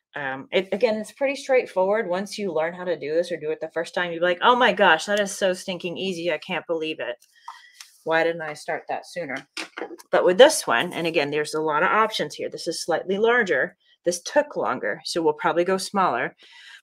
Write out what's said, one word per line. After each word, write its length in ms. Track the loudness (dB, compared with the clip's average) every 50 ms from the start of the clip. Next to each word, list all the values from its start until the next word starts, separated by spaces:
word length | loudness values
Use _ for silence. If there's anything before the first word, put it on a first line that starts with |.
| _ _ -12
Um, 320 | -8 -8 -6 -8 -8 -6 -2
it, 180 | -2 -2 -2 -2
again, 240 | -2 0 0 0 0 0
it's 160 | -4 -8 -6
pretty 220 | -2 -2 -2 -2
straightforward. 720 | -2 0 2 2 2 2 2 0 0 2 2 2 0 0 -2
Once 300 | -2 -4 -4 -6 -6 -6
you 160 | -4 -2 -2
learn 220 | 0 -2 -2 -4
how 80 | -6 -4
to 160 | -4 -4 -4
do 160 | -4 -2 0
this 160 | -2 -2 -2
or 60 | -4 -6
do 120 | -4 -4
it 120 | -6 -4
the 100 | -6 -6 -4
first 220 | -6 -6 -4 -4
time, 160 | -4 -4 -4
you're 100 | -2 0
like, 180 | 0 0 2 4 4
"Oh 120 | 4 6
my 180 | 6 6 4 4
gosh, 320 | 6 6 6 6 6 4
that 140 | 0 0 0
is 160 | 0 0 -2
so 180 | -2 0 0 0
stinking 440 | -2 -6 -8 -8 -6 -6 -8 -6 -6
easy. 340 | -4 -4 -4 -4 -2 -2
I 60 | -2 -4
can't 280 | -4 -6 -6 -6 -4 -4
believe 320 | -4 -4 -4 -4 -6 -6
it. 160 | -8 -8 -8 -10 _ _ _ _ _ -20 -20 -20 -20 -20 _ -20 -20 -20 _ _ -4
Why 200 | 0 2 2 2
didn't 180 | 2 0 -2
I 120 | -6 -10 -10
start 300 | -10 -8 -6 -6 -6 -6 -6
that 180 | -8 -8 -8 -10
sooner?" 400 | -10 -10 -8 -8 -8 -10 -10 _ -12 -12 -12 -12 -12 -12 -12 -12 -12 -16 -4 _
But 140 | 2 4 6
with 140 | 6 8 8
this 260 | 8 8 8 4 0
one, 260 | 2 2 2 2 0 -2
and 120 | -4 -2
again, 240 | 0 0 0 0 0
there's 240 | 0 -2 -2 -2 -2
a 80 | -2
lot 220 | 0 0 2 2 2
of 60 | 2
options 440 | 4 4 2 2 0 -2 -4 -4 -6
here. 160 | -8 -8 -8
This 180 | -8 -8 -6 -6
is 160 | -6 -4 -2
slightly 360 | -2 -2 -2 0 -2 -2 2
larger. 580 | 2 4 4 4 2 2 2 0 0 -2 -6 _ _ _ _ _ -2
This 180 | -2 -2 -2 -4
took 340 | -2 0 0 0 0 0 -4
longer, 420 | -2 -2 -2 -2 -4 -4 -6 -6 -8
so 160 | -6 -4 0
we'll 120 | 2 2 2
probably 300 | 2 0 0 2 2 0
go 140 | 0 0 -2
smaller. 580 | -4 -2 0 0 2 2 0 0 -2 -4 -8 _ -20 -20 -20 -20 -20 -20 -20 -2